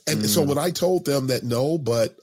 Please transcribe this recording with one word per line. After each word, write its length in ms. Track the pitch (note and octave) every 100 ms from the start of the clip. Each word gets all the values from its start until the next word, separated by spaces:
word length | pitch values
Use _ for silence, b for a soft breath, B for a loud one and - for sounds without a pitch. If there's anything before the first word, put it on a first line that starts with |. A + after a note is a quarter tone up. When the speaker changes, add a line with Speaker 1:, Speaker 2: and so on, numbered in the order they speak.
| -
Speaker 1:
And 180 | A2 G#2+
so 140 | G#2
Speaker 2:
Mm. 40 | C#3+
Speaker 1:
when 100 | C#3+
I 140 | F3
told 340 | E3+ F3 F#3 E3
them 220 | C#3 C3
that 160 | B2+
no, 340 | A#2+ A#2+ C#3 E3
but 400 | A#2+ A#2 G#2+ -